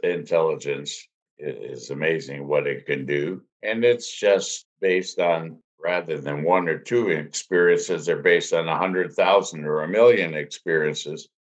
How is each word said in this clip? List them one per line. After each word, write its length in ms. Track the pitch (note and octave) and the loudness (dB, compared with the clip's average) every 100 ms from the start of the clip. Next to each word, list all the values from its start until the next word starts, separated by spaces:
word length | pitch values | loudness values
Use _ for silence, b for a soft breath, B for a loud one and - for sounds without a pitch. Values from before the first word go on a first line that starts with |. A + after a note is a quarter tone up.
intelligence 1080 | F2 F2 D2+ E2+ D#2+ D2 C#2+ C#2+ C#2+ - - _ _ _ | -2 -2 0 2 2 0 -4 -6 -8 -12 -16 _ _ _
i-, 40 | D2 | -10
is 420 | A#1 A#1 B1+ - | -10 -10 -12 -10
amazing 580 | C#2 D#2 D#2+ C2+ C#2 C#2+ | -4 -2 -2 -4 -10 -2
what 200 | D2 C#2+ | -2 0
it 180 | C#2 | -4
can 220 | - C#2 C#2 | -6 -6 -2
do. 360 | C#2+ D2 F#2 - _ | -2 -4 -6 -12 _
And 240 | G#2+ A2+ A#2+ | -6 0 2
it's 280 | A#2+ - | 2 -2
just 520 | - G#2 G2 F#2+ - - _ | -2 2 2 2 -10 -14 _
based 360 | F#2+ F#2 F#2 - | 0 0 -2 -2
on, 380 | F2 E2 E2 D#2 _ _ | 0 0 -2 -14 _ _
rather 380 | E2 F2+ E2 D2+ | -4 -4 -4 -6
than 240 | C#2+ D2 | -6 -2
one 260 | D#2 F#2 E2+ | 2 2 2
or 80 | D2+ | -4
two 320 | - A#2+ G#2+ | -2 0 0
experiences, 960 | D#2 D2+ - - F2+ F2 E2+ - E2+ | -2 -4 -10 0 4 6 4 2 -2
they're 160 | D#2 D#2 | -2 0
based 320 | D#2 F2 - | 4 2 2
on 160 | E2+ E2 | 0 0
a 80 | D#2 | 0
hundred 360 | F#2 F#2 F2 | 0 0 -2
thousand 520 | - F#2 G2 F2+ D#2+ | 0 4 4 2 -4
or 180 | D2+ D2+ | -4 -2
a 60 | D#2 | 0
million 460 | G2+ A#2+ A#2 F2 | 6 6 6 2
experiences 920 | D2+ D2 - - D#2+ D2+ D2 D2 D2+ - _ | -4 -8 -8 -2 0 0 -2 -8 -12 -14 _